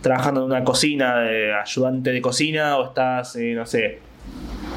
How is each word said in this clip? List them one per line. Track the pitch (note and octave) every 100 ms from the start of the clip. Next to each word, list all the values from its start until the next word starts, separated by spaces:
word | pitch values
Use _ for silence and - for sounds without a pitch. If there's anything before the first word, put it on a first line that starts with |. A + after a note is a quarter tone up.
trabajando | B2+ C3 C#3 C#3
en | C3
una | C3
cocina, | B2+ - D3+ D3 B2+ A#2+
de | A#2 A2 G#2+
ayudante | G#2 - - B2+ C3 B2+
de | B2
cocina, | B2 A#2+ D#3 D#3 D3+ C#3
o | B2+
estás, | C3 B2+ B2+ B2
eh, | A#2+ A#2
no | A#2 A2+
sé, | B2 G#2+ - - - - - - - -